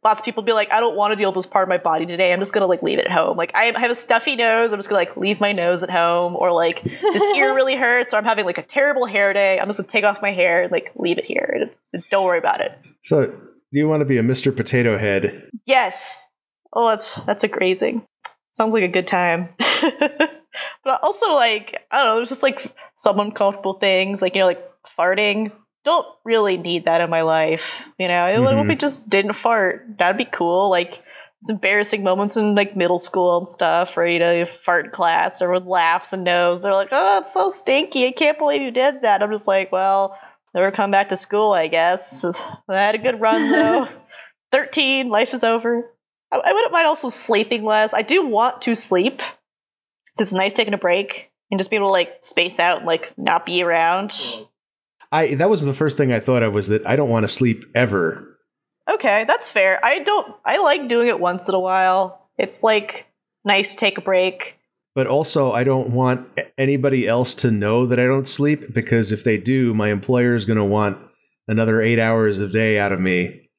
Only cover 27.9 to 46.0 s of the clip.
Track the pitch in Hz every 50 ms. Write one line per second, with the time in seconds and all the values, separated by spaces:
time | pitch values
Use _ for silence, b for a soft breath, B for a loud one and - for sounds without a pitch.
27.9 | B _ 185 180 175 175 175 180 196 226 247 269 269 - - - 320 - - 285
28.9 | 277 - - 220 - 196 196 202 208 - - 233 233 220 196 185 - - - 233
29.9 | 214 - 180 175 196 220 247 - - - 175 170 170 185 196 202 185 175 175 175
30.9 | - - B B B B B B B _ 208 240 220 202 - 190 196 208 208 202
31.9 | - 208 196 190 185 185 202 208 - 226 214 214 208 202 202 202 202 190 180 175
32.9 | 180 175 - - - 185 180 180 175 175 180 180 - - 185 165 160 170 180 180
33.9 | - - 170 170 170 170 170 170 175 170 170 175 - - _ - 175 170 147 -
34.9 | - - 185 170 165 170 170 190 - - 185 175 180 185 185 180 185 180 170 165
35.9 | 165 185 - - - 190 180 175 175 175 175 175 175 180 185 202 196 196 196 190
36.9 | - 277 - - 403 392 - - - 370 381 392 - - - - 269 277 320 -
37.9 | - 277 247 254 254 254 320 294 302 302 311 294 294 285 277 262 233 247 254 277
38.9 | 285 269 254 220 202 190 202 208 214 208 208 - 196 196 190 190 - 185 190 196
39.9 | 196 196 196 190 190 B B B B B B _ _ 175 185 196 190 196 208 196
40.9 | 196 196 202 202 190 180 - - - 170 196 214 202 180 160 165 165 165 160 175
41.9 | 180 190 180 - - - - 175 180 - - - - - _ - 190 190 202 208
42.9 | 214 220 214 254 247 214 214 220 220 339 311 277 277 330 320 330 349 302 254 -
43.9 | - - _ B B B B B B _ _ _ - 269 294 294 - 311 294 262
44.9 | 269 269 262 247 214 208 247 - - 254 240 226 226 226 226 233 240 233 240 -
45.9 | _ _